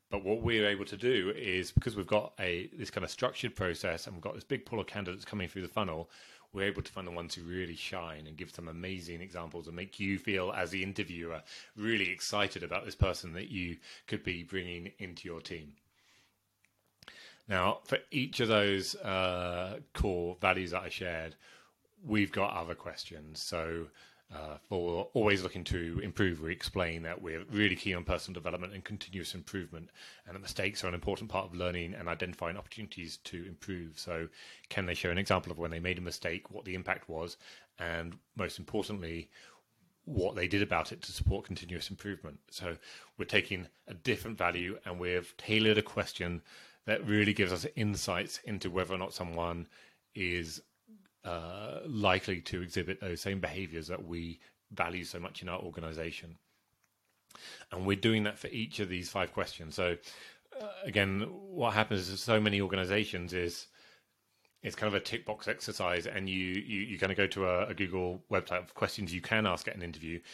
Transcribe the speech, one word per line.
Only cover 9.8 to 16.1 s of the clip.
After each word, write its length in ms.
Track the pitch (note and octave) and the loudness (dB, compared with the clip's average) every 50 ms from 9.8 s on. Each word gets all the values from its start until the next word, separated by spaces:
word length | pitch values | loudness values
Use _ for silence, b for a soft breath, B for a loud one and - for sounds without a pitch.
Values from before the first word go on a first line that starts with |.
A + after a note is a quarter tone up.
| F#2+ F#2+ - - | -8 -8 -6 -4
you 200 | G2+ F#2+ G2 F#2 | 0 0 0 0
feel, 340 | - - G2+ F#2+ F2+ F#2 - | 0 2 2 2 2 2 0
as 140 | G2+ F2+ E2 | 0 0 0
the 140 | F2+ F#2+ F#2 | 0 -2 -2
interviewer, 580 | G2 F#2+ - G2+ E2 F2 E2+ E2 E2+ E2 D#2 D2+ B B B B B B | -2 -2 -2 -4 -4 -4 -6 -6 -6 -6 -8 -10 B B B B B B
really 340 | A2 G#2 A2 A#2 G#2 G2 F2+ | -4 0 2 4 4 4 2
excited 520 | F2+ F2 - - - G#2 G2+ F#2+ - F#2+ F2 | 0 -2 -4 0 2 4 2 2 2 -2 -4
about 220 | D#2+ E2+ F#2+ A2+ | -2 -2 -2 -2
this 100 | G#2+ - | -4 0
person 380 | - - F#2+ F2 - - F2 D#2+ | 2 2 2 4 0 -4 -8 -8
that 160 | F2 G2+ - | -8 -8 -6
you 280 | - F#2+ F2+ F2 E2+ - B B B B B | -4 -4 -2 -4 -4 -8 B B B B B
could 180 | - A#2 G#2+ - | -6 -6 -4 -2
be 200 | - F2+ E2+ E2+ | -2 -4 -4 -4
bringing 480 | E2+ - F#2+ F2+ F2+ F2 E2+ E2+ F#2+ - - | -6 -6 -6 -4 -4 -6 -8 -8 -10 -12 -10
into 280 | G#2 F#2 F2 E2+ - F#2 | -12 -10 -10 -10 -10 -8
your 140 | E2+ E2 | -10 -8
team. 320 | D#2 - F2+ E2 D#2 D2 C#2+ _ _ _ b b b b | -8 -8 -10 -10 -10 -12 -18 _ _ _ b b b b